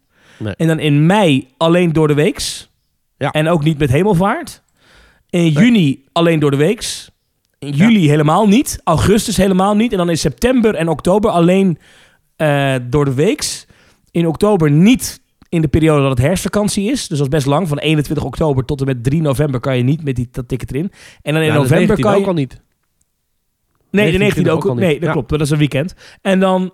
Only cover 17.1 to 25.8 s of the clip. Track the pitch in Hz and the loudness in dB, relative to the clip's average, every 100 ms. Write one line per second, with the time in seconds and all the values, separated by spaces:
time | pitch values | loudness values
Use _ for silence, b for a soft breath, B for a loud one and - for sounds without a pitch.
17.1 | 143 139 156 131 143 180 143 151 156 139 | -4 -2 -2 0 0 -2 -2 0 0 -2
18.1 | 147 131 120 160 135 127 143 135 131 113 | -4 -6 -2 -2 -2 -4 -4 -4 -4 -2
19.1 | 156 151 135 151 127 139 127 123 151 147 | -2 -2 -2 -2 -4 -4 -2 0 -2 -4
20.1 | 123 123 - 131 123 117 127 190 B B | -6 -8 -10 -10 -8 -8 -8 -8 B B
21.1 | B - 156 156 151 131 165 - 214 208 | B -4 -2 0 2 2 2 2 2 0
22.1 | 202 196 175 131 - _ _ _ _ _ | 0 0 -4 -6 -10 _ _ _ _ _
23.1 | _ _ _ _ _ _ _ _ 190 208 | _ _ _ _ _ _ _ _ 0 2
24.1 | 180 202 190 170 160 190 120 180 143 156 | 2 0 0 0 0 -2 0 0 0 -2
25.1 | 160 123 151 147 151 151 131 | -4 -2 -2 -2 0 0 -2